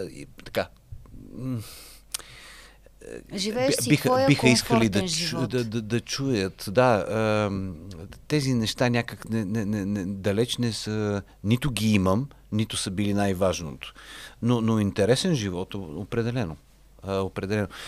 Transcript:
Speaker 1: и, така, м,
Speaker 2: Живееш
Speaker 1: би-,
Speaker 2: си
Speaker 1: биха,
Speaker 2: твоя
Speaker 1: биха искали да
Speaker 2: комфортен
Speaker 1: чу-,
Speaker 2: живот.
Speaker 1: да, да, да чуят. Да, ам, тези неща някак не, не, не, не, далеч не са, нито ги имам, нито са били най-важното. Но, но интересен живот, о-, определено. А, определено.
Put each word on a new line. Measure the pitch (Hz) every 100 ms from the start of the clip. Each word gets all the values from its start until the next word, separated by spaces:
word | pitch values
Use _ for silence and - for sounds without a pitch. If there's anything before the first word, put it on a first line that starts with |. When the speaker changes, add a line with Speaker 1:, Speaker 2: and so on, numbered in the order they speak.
| 95
Speaker 1:
и, | 117 143 - -
така, | 110 90 - - - - - -
м, | 73 127 123 107 - - - - - - - - - - - - - - 57 -
Speaker 2:
Живееш | 202 190 226 262
Speaker 1:
би-, | -
Speaker 2:
си | -
Speaker 1:
биха, | 147 254
Speaker 2:
твоя | 254 269
Speaker 1:
биха | 139 254
искали | 233 - 226 226
да | 202
Speaker 2:
комфортен | 185
Speaker 1:
чу-, | 156 170
Speaker 2:
живот. | - 127
Speaker 1:
да, | 127
да, | 117 113
да | 107 117
чуят. | - - 139 117 95 - -
Да, | 101 127 110 - 107 110 107 104
ам, | 98 95 80 95 87 98 - -
тези | 151 135
неща | 123 110 - 123
някак | 120 117 98 -
не, | 113 98
не, | 110 101
не, | 107 95
не, | 104 90
далеч | 98 95 101 123 -
не | 120
са, | 107 - 107 104 101 - -
нито | 98 120 151
ги | 107 110
имам, | 107 92 98 139 - -
нито | 107 110 101
са | -
били | 92 104
най-важното. | 101 101 90 95 82 80 65 - - - - - -
Но, | 113 123
но | 110 110
интересен | 101 95 98 127 190 151
живот, | 104 87 95 101
о-, | 90 76
определено. | 104 117 117 120 95 78 - - - -
А, | 92 98
определено. | 95 - 95 107 98 -